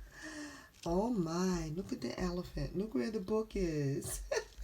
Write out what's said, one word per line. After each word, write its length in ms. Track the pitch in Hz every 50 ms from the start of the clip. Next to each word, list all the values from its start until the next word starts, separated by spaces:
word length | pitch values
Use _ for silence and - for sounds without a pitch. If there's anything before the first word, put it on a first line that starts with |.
| - - - - - 311 311 302 294 294 285 - - - - - -
Oh 260 | 165 165 180 208 247
my, 600 | 254 208 170 160 165 175 185 185 185 170 165 156 151
look 160 | 170 196 -
at 100 | - -
the 180 | - 120 - -
elephant. 560 | 185 180 175 180 175 - - - 143 139 -
Look 200 | 165 202 226 -
where 160 | 262 240 233
the 80 | 208 220
book 320 | 185 190 220 220 220 220 -
is. 640 | 226 185 165 156 151 143 139 139 165 - - - - -
<laughs> 260 | - - 453 453 - - -